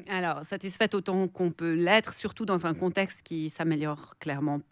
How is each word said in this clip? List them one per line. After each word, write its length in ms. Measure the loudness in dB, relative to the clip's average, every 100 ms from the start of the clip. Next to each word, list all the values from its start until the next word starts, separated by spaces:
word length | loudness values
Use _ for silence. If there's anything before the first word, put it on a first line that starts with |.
| -6
Alors, 340 | -2 -2 -2
satisfaite 500 | -4 -8 -4 2 2
autant 360 | 2 0 2 2
qu'on 200 | 2 -2
peut 220 | 0 0
l'être, 420 | 2 6 4 4
surtout 300 | -4 -8 -4
dans 240 | 0 0 0
un 60 |
contexte 480 | 0 0 0 -2 -4
qui 260 | -8 -6 -4
s'améliore 680 | -2 0 0 0 -4 -10 -12
clairement 400 | -6 -2 0 -2 2